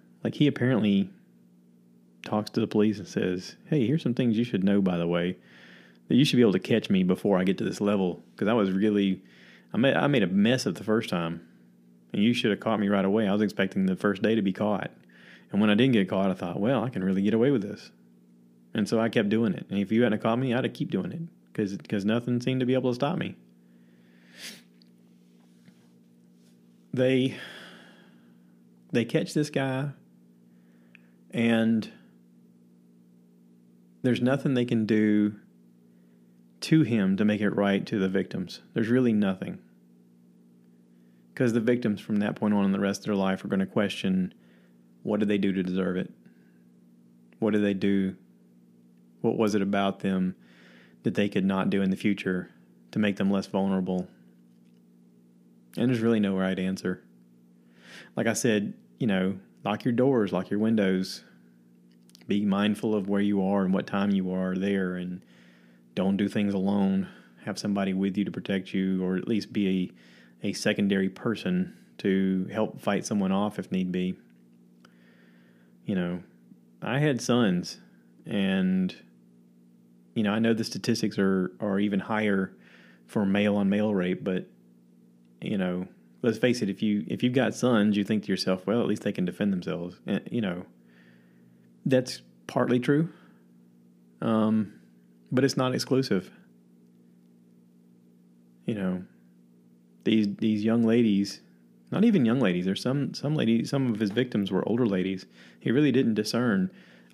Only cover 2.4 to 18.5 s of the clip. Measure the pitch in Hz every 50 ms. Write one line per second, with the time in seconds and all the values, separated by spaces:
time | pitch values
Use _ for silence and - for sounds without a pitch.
2.4 | 104 - - 113 113 98 - 107 104 110 104 95 87 - - - - 92 92 92
3.4 | - - - - - - 160 151 117 107 147 165 - - 120 - 131 120 107 107
4.4 | 120 120 - 98 92 98 101 101 98 92 90 87 85 85 87 87 87 90 90 -
5.4 | - - - - - - - - - - - - _ - - 123 135 - - 123
6.4 | 120 107 90 - - - 120 110 - - 104 92 92 90 92 - - 107 98 90
7.4 | 92 95 95 - 113 98 90 - 104 101 104 98 95 90 82 - - - - -
8.4 | 110 98 117 120 101 95 92 95 104 107 104 101 101 98 92 90 - - - -
9.4 | - - - - - _ - 104 123 139 - - - 143 143 123 98 87 92 101
10.4 | 101 113 127 127 - 107 85 - 101 107 107 113 113 - - 87 85 82 85 123
11.4 | - - - - - - _ _ _ - - _ _ _ - 101 101 117 120 120
12.4 | - 113 98 - - 113 113 104 104 98 104 98 95 95 98 113 110 98 98 107
13.4 | 107 98 - - 98 95 - 98 95 95 92 87 - 104 98 95 110 107 113 113
14.4 | 98 98 92 - 104 104 104 90 - - - - - - - - - - - -
15.4 | - - - 98 107 107 104 101 127 135 120 107 95 90 110 95 98 95 92 -
16.4 | - 87 90 - 101 117 139 117 107 127 131 95 92 95 95 95 98 107 107 113
17.4 | 117 143 143 110 98 101 101 - - - - _ _ - - - _ _ _ _
18.4 | - _